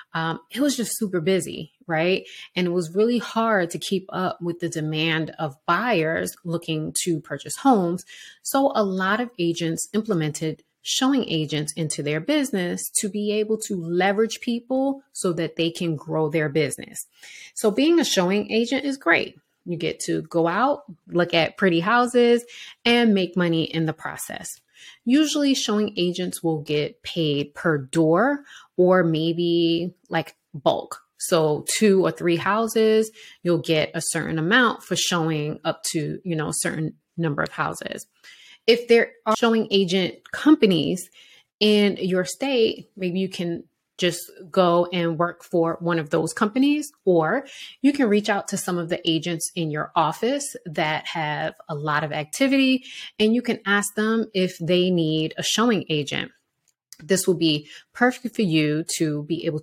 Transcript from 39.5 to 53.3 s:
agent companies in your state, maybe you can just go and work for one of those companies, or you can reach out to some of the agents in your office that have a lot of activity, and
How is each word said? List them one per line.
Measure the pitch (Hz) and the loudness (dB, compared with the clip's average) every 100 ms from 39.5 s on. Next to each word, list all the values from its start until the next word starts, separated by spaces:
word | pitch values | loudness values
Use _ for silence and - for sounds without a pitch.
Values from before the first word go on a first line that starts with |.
| 226 220 | 2 2
agent | 196 185 190 175 - - | 2 2 0 0 -4 -14
companies | - 294 311 208 165 151 185 - _ - - _ - | 0 4 6 6 4 0 -4 -8 _ -20 -20 _ 0
in | 214 208 202 - | 4 6 4 2
your | 185 185 185 | -2 -2 -2
state, | - 277 254 226 - - - | -4 -2 2 2 0 -12 -6
maybe | 185 180 | -4 -2
you | 185 | -4
can | - 175 170 - _ _ - | -4 -6 -6 -10 _ _ -2
just | 180 - - - 185 | -2 -2 -12 -18 -4
go | 190 180 175 175 | 2 4 4 2
and | 180 170 160 | 0 -2 0
work | 175 - | -2 -4
for | - 175 165 - | -4 0 0 -2
one | 170 165 | -2 -2
of | 151 | 0
those | 165 165 | 0 0
companies, | - 208 262 277 294 285 _ 190 | 0 -2 2 2 2 -4 _ 2
or | 170 156 247 277 - - - | 4 4 0 -4 -16 -18 0
you | 269 | 2
can | 285 233 | 4 4
reach | 208 208 | 4 2
out | 202 - | -2 -2
to | 196 | -6
some | - 175 | -4 -4
of | 165 | -2
the | 180 - | -4 0
agents | 160 175 165 - 180 | -2 -2 -6 -6 -4
in | 156 | -4
your | 151 151 175 | -4 -2 0
office | 156 - 226 285 285 - 175 | 0 0 -2 -2 -6 -12 -10
that | 151 156 151 - | -2 -2 -2 -6
have | 170 151 151 156 - - | -6 -4 -4 -6 -8 -12
a | |
lot | 151 151 147 | -8 -2 -2
of | 156 | -2
activity, | 151 151 - 269 269 262 262 - - - - | -6 -8 -2 2 4 4 2 -2 -18 -16 0
and | 214 | 2